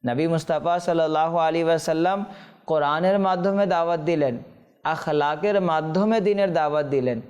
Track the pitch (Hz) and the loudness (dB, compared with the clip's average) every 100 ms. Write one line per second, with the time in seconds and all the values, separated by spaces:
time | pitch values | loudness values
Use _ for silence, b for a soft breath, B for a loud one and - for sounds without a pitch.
0 | 123 120 165 165 151 156 170 175 180 170 | -4 -2 0 -2 -2 -2 0 -2 0 0
1 | 160 156 160 170 160 165 165 165 - 160 | 2 2 0 2 0 0 2 0 0 0
2 | 170 196 208 B B B - 160 147 151 | 0 0 -4 B B B -4 0 0 0
3 | 185 196 190 185 180 196 202 175 170 170 | 2 2 2 0 0 0 2 2 0 -2
4 | 151 165 139 117 - - _ _ - 156 | 0 0 0 -2 -10 -20 _ _ -6 -4
5 | - 151 147 151 202 202 180 160 156 160 | -2 0 0 0 0 0 2 0 0 0
6 | 208 226 196 202 196 165 151 151 139 139 | 2 2 2 2 2 2 0 0 0 0
7 | 127 117 - | 0 -4 -8